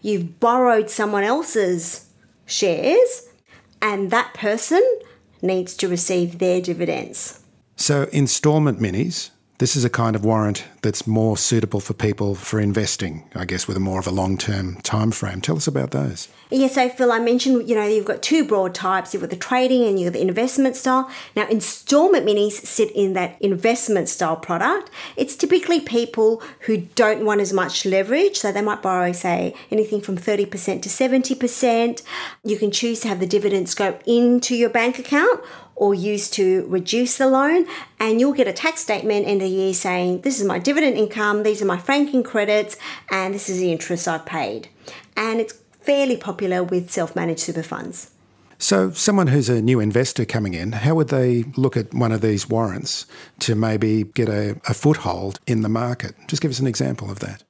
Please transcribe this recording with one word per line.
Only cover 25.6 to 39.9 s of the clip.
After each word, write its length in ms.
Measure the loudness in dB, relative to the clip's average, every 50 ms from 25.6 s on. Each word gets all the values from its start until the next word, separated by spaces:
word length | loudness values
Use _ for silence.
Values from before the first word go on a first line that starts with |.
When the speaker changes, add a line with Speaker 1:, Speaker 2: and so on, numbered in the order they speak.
| 4 2 0 0
Speaker 1:
people 600 | 0 0 0 0 0 0 0 4 4 4 4 2 -6 -16 -18 _
who 160 | -2 0 0 0 -2 -4 2
don't 300 | 2 4 4 4 2 0
want 160 | 0 2 2
as 100 | 0 0
much 340 | 0 0 0 0 -4 -4 -2
leverage. 520 | 0 0 0 2 2 2 2 2 2 2
So 160 | 0 -4 -2 -2
they 80 | 0
might 200 | -2 -2 -2 -2
borrow, 300 | -2 -2 0 2 0 0
say, 420 | -2 -2 -2 0 0 0 -2 -4 -6 -10 -10 -2
anything 300 | 0 0 0 0 -2 -4
from 160 | -4 -4 -6
thirty 300 | -4 -2 -2 0 0 0
percent 380 | -2 -4 -6 -4 -4 -4 -4 -6
to 60 | -6
seventy 460 | -2 0 2 2 2 2 2 0 -4
percent. 640 | -2 -2 -2 0 0 2 2 2 2 2 0 -2 -6 -12 -12 -12 -10 -10 -12 -14 _ _
You 100 | -4 -2
can 160 | 0 0 -2
choose 300 | 0 0 -2 -2 -2 -2
to 80 | -2 -4
have 100 | -2 -2
the 80 | -2
dividends 480 | 0 0 2 2 2 0 0 -2 -2 -2
go 240 | -2 -2 -2 -2 -4 0
into 500 | 2 4 4 6 6 4 4 2 0 0
your 140 | 2 2 2
bank 300 | 2 0 0 0 -2 -4
account 420 | -4 0 2 4 4 4 2 0 -4 -16 -20 -20 -20 -18 _
or 180 | 0 2 2 2
use 360 | 2 0 -2 -2 -2 -2 -4
to 360 | 0 2 2 4 4 2 0
reduce 500 | 0 -2 -4 -2 0 0 0 0 0 0
the 80 | 2 4
loan, 400 | 4 4 4 4 4 4 2 2 0 -4 -16 -16 -18 _ _
and 180 | 0 2 4 4
you'll 140 | 4 2 4
get 160 | 2 2 0
a 20 |
tax 300 | 0 -2 -2 -2 -2 -2
statement 440 | -4 -2 -2 -2 0 0 0 0 2
end 160 | 2 0 0
of 60 | 0
the 80 | 0 0
year 180 | 0 0 0 -2
saying, 460 | -2 -2 -2